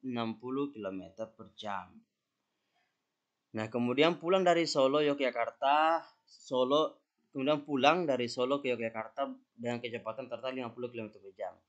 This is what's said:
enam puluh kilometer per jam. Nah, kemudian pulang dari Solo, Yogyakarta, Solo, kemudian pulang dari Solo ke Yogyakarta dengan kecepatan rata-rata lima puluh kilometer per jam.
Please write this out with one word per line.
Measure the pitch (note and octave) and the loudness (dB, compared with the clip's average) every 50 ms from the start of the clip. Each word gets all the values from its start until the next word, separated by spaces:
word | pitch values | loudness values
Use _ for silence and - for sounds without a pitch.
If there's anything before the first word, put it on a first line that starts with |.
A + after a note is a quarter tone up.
| - C3 | -10 -8
enam | A#2+ A#2 A#2 A2+ G#2+ G#2+ | -4 -4 -4 -4 -6 -8
puluh | A#2+ B2+ B2+ C#3 C#3+ C#3+ C#3+ | -8 -8 -4 -4 -6 -6 -8
kilometer | A2 G2+ F#2+ F#2+ F#2+ F2+ F2+ - - A2 - | -8 -8 -8 -8 -8 -12 -14 -12 -12 -12 -12
per | _ - G#2+ F#2+ _ | _ -20 -20 -20 _
jam. | - A2 G#2 G2+ F#2+ F2+ F2+ G2 - _ _ _ _ _ _ _ _ _ _ _ _ _ _ _ _ _ _ _ _ _ _ _ _ _ _ _ _ _ _ - | -14 -10 -8 -8 -8 -10 -12 -20 -20 _ _ _ _ _ _ _ _ _ _ _ _ _ _ _ _ _ _ _ _ _ _ _ _ _ _ _ _ _ _ -6
Nah, | A2 A2 A2 | -6 -6 -4
kemudian | - A#2+ A#2+ B2 B2+ C3+ D3+ E3+ F3 - | -2 -2 0 0 4 4 4 4 4 0
pulang | E3 E3+ F#3+ F#3+ | 0 2 2 4
dari | F#3 F3+ E3+ E3+ E3 | 4 4 4 4 2
Solo, | D3+ - D3 C3 C3 C#3 D3+ D3+ | 0 2 2 2 4 4 4 2
Yogyakarta, | C#3+ C#3+ C#3+ C#3 B2 A#2 A#2+ A#2 A2+ - - C3+ C#3 C#3+ D3+ D#3 D#3+ E3 D#3+ - - _ _ _ | 2 2 2 0 -2 0 0 -2 -4 -4 0 2 4 4 6 4 4 2 2 -2 -6 _ _ _
Solo, | _ - - - - C#3 B2+ B2+ B2+ C#3+ D3+ D#3 - - _ _ _ _ _ _ _ | _ -20 -20 -10 -4 0 0 2 4 4 4 2 2 -2 _ _ _ _ _ _ _
kemudian | - C#3 C3 C#3+ D3+ D3 C#3+ | -8 -4 0 0 0 0 0
pulang | D#3 C#3+ C3 B2 C#3+ E3 F3+ F3 | -2 0 4 6 6 6 6 4
dari | D3 C3 B2 B2 A#2 | 2 2 0 0 -2
Solo | - B2+ B2 B2+ C#3 C#3+ | -2 -2 0 0 0 0
ke | C#3+ B2+ | 0 -2
Yogyakarta | B2 A#2+ A2+ A2+ A2+ A2 A2 A2+ - C#3 C#3 C3 C3 - _ _ _ | -2 -2 -2 -4 -4 -6 -8 -8 -4 -4 -4 -4 -6 -14 _ _ _
dengan | - A#2 A#2+ A#2+ A#2 | -8 -6 -4 -4 -4
kecepatan | A#2+ A#2 A2+ A2+ F#2+ A2 A2 B2+ C3 B2+ | -6 -8 -8 -8 -8 -8 -8 -8 -10 -10
rata-rata | B2 A2+ A#2+ C3 C3 | -10 -8 -8 -8 -6
lima | C3 B2 A#2 | -6 -8 -8
puluh | - B2 B2 A#2+ | -8 -8 -10 -10
kilometer | A#2+ A#2 A2 G#2 - G2+ | -8 -10 -10 -10 -12 -16
per | G2 G2 F#2+ | -20 -20 -12
jam. | - G2 F2+ F2+ _ _ | -10 -10 -10 -10 _ _